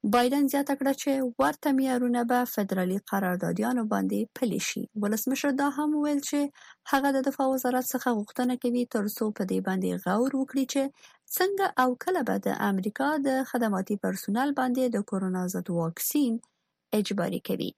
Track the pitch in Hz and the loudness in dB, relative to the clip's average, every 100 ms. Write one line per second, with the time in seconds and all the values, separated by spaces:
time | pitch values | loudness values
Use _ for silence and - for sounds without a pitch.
0 | 214 240 247 285 277 277 277 277 277 277 | 4 4 4 4 2 2 0 0 0 0
1 | 294 269 254 233 269 285 302 262 262 247 | 0 0 -2 0 0 0 0 2 2 2
2 | 247 240 233 247 247 - 196 190 185 196 | 2 0 2 2 0 -2 -2 0 0 -2
3 | - 196 185 180 170 175 226 247 214 202 | -2 -2 0 0 -2 0 0 0 0 0
4 | 190 202 226 - 240 170 - - - 214 | 0 -2 -4 -2 -2 -2 -4 -6 -8 -4
5 | 202 214 - 269 285 269 285 277 302 302 | -2 0 -2 0 0 0 0 0 0 0
6 | 294 285 - 285 285 - - - - 277 | 0 0 0 -2 -2 -6 -20 -20 -2 2
7 | 277 269 269 - 262 262 254 254 254 254 | 2 2 0 0 0 0 0 0 -2 -2
8 | 254 220 208 - 247 247 247 240 240 220 | 0 -2 -2 -2 0 0 0 0 0 0
9 | 208 - 214 - 190 190 190 185 185 180 | -2 -2 -4 -2 -2 0 0 0 0 -2
10 | 180 202 262 269 262 277 254 277 269 _ | 0 0 2 0 -2 -2 0 0 -2 _
11 | - _ _ - 381 392 392 - 254 247 | -20 _ _ 0 0 2 0 2 2 0
12 | - 370 240 202 196 - 208 196 202 - | -2 0 0 0 0 0 0 0 -2 -2
13 | 277 302 277 262 262 240 226 190 190 208 | 0 2 2 0 0 0 0 0 -2 -2
14 | 190 190 - 220 285 277 254 247 254 220 | -2 -4 -2 0 0 0 0 2 2 0
15 | 202 196 185 185 180 185 180 170 165 165 | -2 -2 -2 -2 -2 -4 -2 -2 -2 -2
16 | - 294 262 226 - _ _ _ _ 214 | -2 2 2 0 -6 _ _ _ _ -2
17 | 196 202 185 180 - 190 - | 0 -2 -2 -4 -4 -4 -4